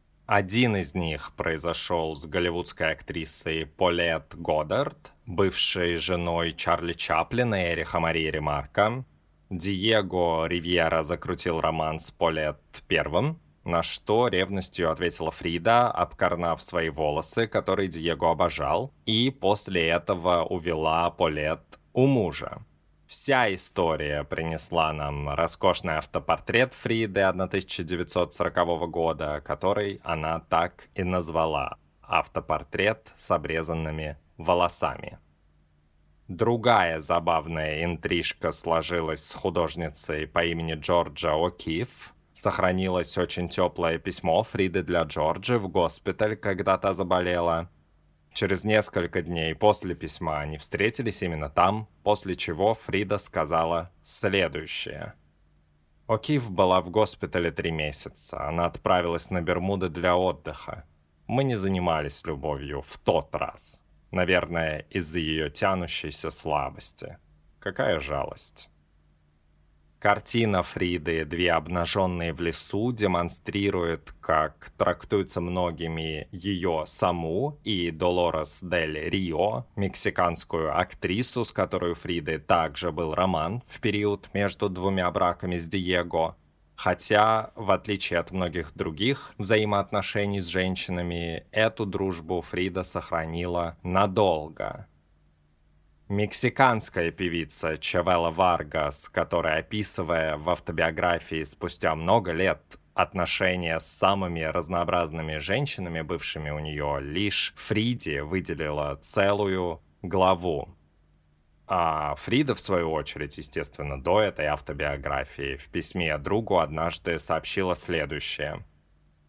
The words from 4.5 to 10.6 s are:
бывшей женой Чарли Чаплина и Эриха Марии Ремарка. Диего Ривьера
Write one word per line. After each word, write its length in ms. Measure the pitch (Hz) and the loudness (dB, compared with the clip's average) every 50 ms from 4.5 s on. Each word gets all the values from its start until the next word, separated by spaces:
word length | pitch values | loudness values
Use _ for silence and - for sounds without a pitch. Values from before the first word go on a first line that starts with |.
| 78 78 76 76 92 123 143 - - - - - - _ _ | 0 0 0 0 0 0 0 -2 -6 -12 -18 -20 -20 _ _
бывшей 720 | 113 90 82 98 92 - - - - - 95 87 85 85 | -4 0 2 2 2 2 2 0 0 2 2 2 0 0
женой 560 | 82 80 90 90 87 87 85 85 85 85 82 78 | 0 0 0 0 0 0 0 0 0 0 -2 -2
Чарли 400 | - - 85 87 85 85 85 82 | -2 0 2 2 2 0 -2 -4
Чаплина 600 | - - - 82 80 82 - 120 120 123 117 107 | -4 0 2 2 2 2 2 0 0 2 2 2
и 200 | 95 90 85 85 | 2 0 0 0
Эриха 240 | 80 80 - - 85 | -2 -2 -2 0 2
Марии 320 | 82 82 80 82 80 78 | 2 2 2 0 0 -2
Ремарка. 760 | 78 78 76 76 73 71 69 - - 104 104 110 120 131 127 - _ _ _ _ _ _ _ _ | -2 -2 -2 0 -2 -2 -4 0 2 2 4 4 2 -2 -6 -10 _ _ _ _ _ _ _ _
Диего 960 | 95 85 85 101 98 92 98 110 110 107 98 87 92 90 87 85 82 80 80 | -6 -4 -2 -2 -2 0 2 4 4 4 4 2 2 2 2 4 2 2 0
Ривьера 560 | 80 87 87 | 0 -2 -2